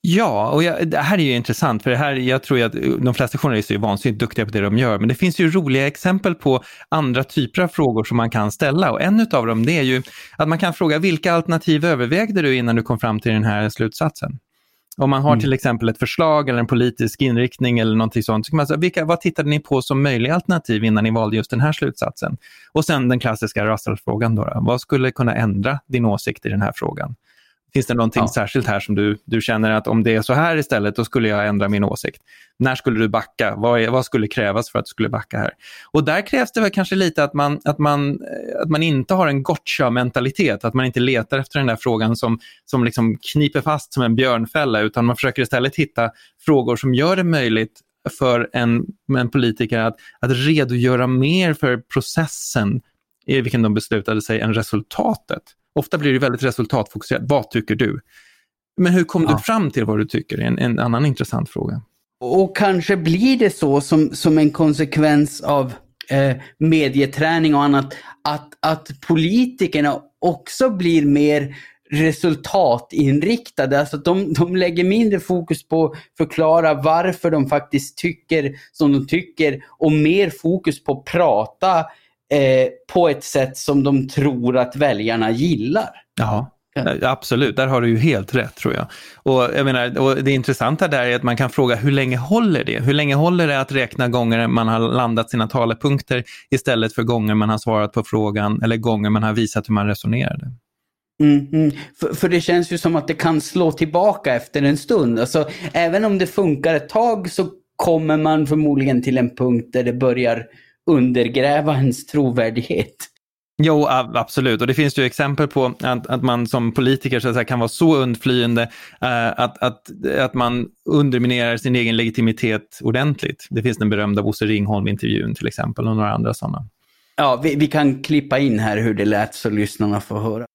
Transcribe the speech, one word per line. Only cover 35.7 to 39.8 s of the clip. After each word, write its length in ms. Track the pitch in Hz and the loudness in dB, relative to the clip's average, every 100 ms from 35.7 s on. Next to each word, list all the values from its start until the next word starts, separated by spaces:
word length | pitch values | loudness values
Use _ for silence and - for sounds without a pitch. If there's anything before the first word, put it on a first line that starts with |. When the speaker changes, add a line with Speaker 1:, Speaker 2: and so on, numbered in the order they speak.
| - - | -20 -2
Speaker 1:
Och 120 | 156 | -2
där 240 | 151 170 202 | 0 -2 0
krävs 240 | 262 240 | -2 -2
det 100 | - | 0
väl 80 | 208 | 0
kanske 240 | 202 185 | 0 0
lite 280 | 190 180 160 | 0 0 0
att 100 | 143 | -2
man, 260 | 147 143 147 | 0 -2 0
att 140 | 147 147 | -4 0
man, 300 | 147 143 143 | 0 2 -2
eh, 500 | 143 - - - - | -4 -8 -12 -8 -4
att 80 | 160 | 0
man 140 | 151 | 0
inte 300 | 165 139 123 | 2 0 0
har 140 | 190 160 | 2 2
en 160 | 139 | 0
gotcha-mentalitet, 1200 | 135 160 - - | 0 -4 -4 0